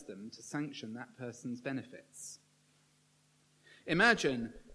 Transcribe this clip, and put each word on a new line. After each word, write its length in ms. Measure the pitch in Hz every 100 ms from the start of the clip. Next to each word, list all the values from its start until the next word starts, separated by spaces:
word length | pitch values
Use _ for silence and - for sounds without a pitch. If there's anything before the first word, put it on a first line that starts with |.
| -
them 220 | 95 110
to 120 | -
sanction 520 | - 147 151 139 110
that 240 | 113 - -
person's 420 | 123 117 127 120
benefits. 800 | 139 135 - - - - - - _ _ _ _ _ _ _ _ _ _ _ _ - - -
Imagine 680 | 160 233 220 151 123 113 - -